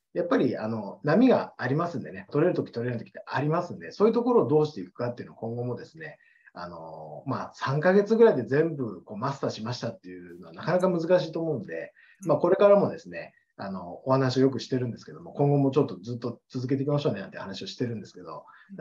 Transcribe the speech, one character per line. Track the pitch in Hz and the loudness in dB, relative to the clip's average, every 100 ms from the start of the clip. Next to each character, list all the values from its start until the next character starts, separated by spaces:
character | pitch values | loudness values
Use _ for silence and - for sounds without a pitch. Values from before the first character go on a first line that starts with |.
| _ | _
や | 170 | -4
っ | - | 0
ぱ | 277 | 2
り、 | 135 - | 2 0
あ | 110 | -4
の、 | 113 98 - | -6 -8 -6
波 | 143 175 254 | 2 6 6
が | 190 - - | 4 0 -6
あ | 123 | -2
り | |
ま | 147 175 | -2 -2
す | 127 | -6
ん | |
で | 95 | -10
ね、 | 95 - | -12 -4
取 | 143 | 0
れ | 175 | 2
る | 147 | 2
時 | - | -4
取 | 117 | -6
れ | 123 | -6
な | 113 | -6
い | |
時 | - | -8
っ | |
て | - - | -16 -8
あ | - | -4
り | 147 | -2
ま | 165 | -2
す | - | -4
ん | 92 | -10
で、 | - | -10
そ | - 214 | 2 4
う | |
い | |
う | |
と | 233 | 4
こ | 247 | 4
ろ | 233 | 4
を | 127 | 4
ど | 151 | 4
う | 151 | 2
し | |
て | 101 | -2
い | |
く | 87 | -12
か | - 120 | -6 -6
っ | |
て | 110 | -6
い | 98 | -12
う | |
の | |
を | - | -12
今 | 113 | -8
後 | 120 | -6
も | 123 120 | -6 -6
で | |
す | - 160 | -10 -16
ね、 | 156 147 _ _ _ | -16 -18 _ _ _
あ | - 87 | -14 -14
の、 | 82 80 78 78 - 135 | -12 -14 -14 -14 -12 -6
ま | 117 | -6
あ、 | - | -6
三 | - 131 147 | -8 -4 0
ヶ | 180 | 4
月 | 196 202 220 | 4 4 8
ぐ | |
ら | 226 | 8
い | 143 | 6
で | |
全 | 110 139 165 | 2 2 2
部 | 147 117 92 | 0 -6 -8
こ | - | -12
う | 101 | -8
マ | 131 | -6
ス | 139 | -4
タ | 127 | -6
ー | |
し | - | -4
ま | 110 | -6
し | 120 | -6
た | 117 | -8
っ | - | -10
て | 90 | -14
い | 90 87 | -16 -16
う | 87 | -18
の | - | -18
は | |
な | - | -10
か | 120 | -2
な | 180 | 0
か | 185 | 2
難 | 175 165 180 | 0 4 2
し | 165 | 2
い | |
と | 170 | -4
思 | 160 131 | -4 -4
う | |
ん | |
で、 | 95 82 - - _ _ 170 | -6 -10 -12 -16 _ _ 0
ま | - | 2
あ、 | |
こ | 180 | 4
れ | 190 | 6
か | 202 | 8
ら | 202 | 8
も | 147 | 4
で | - | -2
す | 87 | -10
ね、 | 87 - _ _ - | -14 -14 _ _ -14
あ | 98 | -10
の、 | 95 87 - | -10 -10 -8
お | 135 | 0
話 | 131 131 131 | 2 2 4
を | |
よ | 131 | 4
く | 120 | 2
し | - | -4
て | 127 | -4
る | 120 | -4
ん | |
で | - | -8
す | |
け | - | -14
ど | 151 | -18
も、 | 170 | -8
今 | - 143 | 0 2
後 | 143 | 4
も | 135 | 4
ち | 139 | 2
ょ | |
っ | 139 | 0
と | - | -2
ず | 113 | -10
っ | 117 | -8
と | 120 - _ | -8 -10 _
続 | 127 123 | -6 -2
け | 139 | -2
て | |
い | 135 | 0
き | |
ま | 143 | 0
し | 147 | 0
ょ | |
う | |
ね | 101 | -4
な | 95 | -8
ん | |
て | 101 | -12
話 | 98 98 | -12 -10
を | 95 | -10
し | - | -6
て | 120 | -6
る | |
ん | 110 | -6
で | 92 | -12
す | |
け | - | -16
ど、 | 87 - - - - 190 | -16 -16 -18 -20 -16 -8